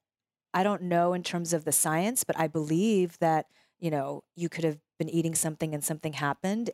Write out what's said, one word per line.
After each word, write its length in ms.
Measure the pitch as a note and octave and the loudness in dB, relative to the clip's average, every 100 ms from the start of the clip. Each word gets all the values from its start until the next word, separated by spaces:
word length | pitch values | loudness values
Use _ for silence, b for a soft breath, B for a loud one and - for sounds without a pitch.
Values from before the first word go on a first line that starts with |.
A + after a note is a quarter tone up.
| _ _ _ _ _ | _ _ _ _ _
I 80 | F3 | 0
don't 200 | G3+ G3 | 2 0
know 300 | F3+ E3+ F3 | 0 2 4
in 100 | F3+ | 2
terms 300 | F3 F3 E3 | -2 -4 -2
of 120 | E3 | -2
the 80 | D3+ | 0
science, 520 | - E3 D#3+ G3+ C4 | 0 2 2 0 0
but 120 | - D#3 | -2 0
I 100 | D#3+ | 0
believe 720 | D#3+ D3+ D#3+ A3 G3+ F3+ - | 0 0 2 4 4 2 0
that, 280 | E3 D#3 - b b _ | 2 2 0 b b _
you 120 | E3+ | -4
know, 340 | D3+ C#3 C#3+ - | -2 -4 -8 -12
you 140 | - E3+ | -6 -6
could 160 | - | 0
have 160 | D#3+ D3+ _ - | -2 -2 _ -6
been 100 | D#3+ | -2
eating 260 | E3 E3 | 0 0
something 400 | D#3 E3 D3+ D#3+ | 0 -2 -2 -4
and 100 | D3+ | -4
something 300 | - D#3 D#3+ | -4 -4 -6
happened, 560 | C#3 C#3+ C#3+ F#3+ G#3+ A#3 | -2 -2 -2 -2 -2 -4